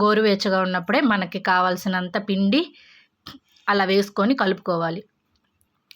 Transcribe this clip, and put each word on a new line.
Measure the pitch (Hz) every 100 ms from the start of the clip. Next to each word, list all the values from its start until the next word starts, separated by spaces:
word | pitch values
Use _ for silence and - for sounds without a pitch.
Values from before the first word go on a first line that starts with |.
గోరువెచ్చగా | 208 214 220 196 202 190
ఉన్నప్పుడే | 185 185 175 254
మనకి | 254 202 175 190
కావాల్సినంత | 196 180 185 180 190 185 180 208
పిండి | 202 196 196 262 370 - - - _ _ - - _ _ -
అలా | 202
వేసుకొని | 190 196 196 - 208 269
కలుపుకోవాలి. | 196 185 - 170 165 170 - _ _ _ _ _ _ _ _